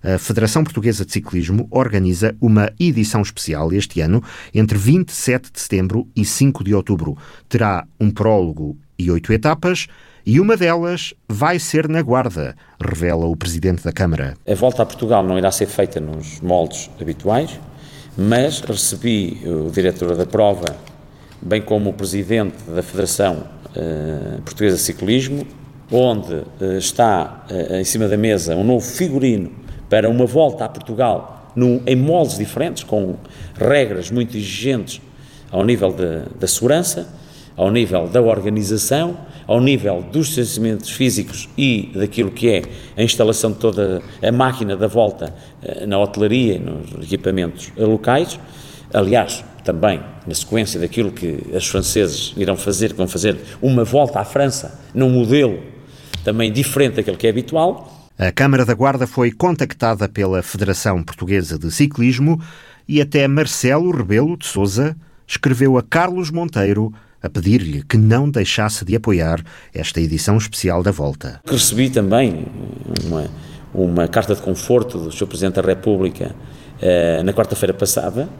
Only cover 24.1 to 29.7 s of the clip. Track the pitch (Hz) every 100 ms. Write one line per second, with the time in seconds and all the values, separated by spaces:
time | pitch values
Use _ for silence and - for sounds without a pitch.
24.1 | 78 - - - - 107 90 - 85 92
25.1 | 127 131 143 139 - - - - 120 127
26.1 | 110 80 78 - - 95 95 - - 117
27.1 | 95 76 - - 95 - 92 92 113 107
28.1 | 104 110 101 82 85 107 123 101 - 175
29.1 | 135 131 107 85 - -